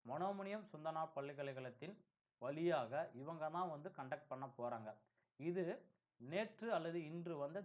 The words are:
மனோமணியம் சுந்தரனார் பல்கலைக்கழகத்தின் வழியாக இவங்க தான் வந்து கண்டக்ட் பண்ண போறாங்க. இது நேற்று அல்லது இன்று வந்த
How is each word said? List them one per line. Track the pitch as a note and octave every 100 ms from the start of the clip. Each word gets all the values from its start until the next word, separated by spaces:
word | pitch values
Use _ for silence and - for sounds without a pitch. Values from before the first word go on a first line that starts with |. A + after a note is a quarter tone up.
மனோமணியம் | A#2 D3 F#3+ G3+ G3 G#3+ G3+
சுந்தரனார் | D#3 D#3 D#3+ D#3+ C#3+
பல்கலைக்கழகத்தின் | C#3 C#3+ C#3 C3 B2+ A#2 D#3 G#3+ - _ _ _
வழியாக | B2 D3+ E3+ D3+ A2+ C#3+ E3 B2+
இவங்க | C#3+ E3 D#3 E3+
தான் | F3+
வந்து | D3 D#3 -
கண்டக்ட் | C3 C#3+ -
பண்ண | C3 C3+ -
போறாங்க. | A#2+ A#2 G#2+ G#2+ _ _ _ -
இது | D#3+ F3+ E3+ A3+ - _ _ _
நேற்று | B2 F3 A3 - A3+ F3
அல்லது | E3 E3+ D3+
இன்று | E3+ E3+ D3+
வந்த | C#3+ F#3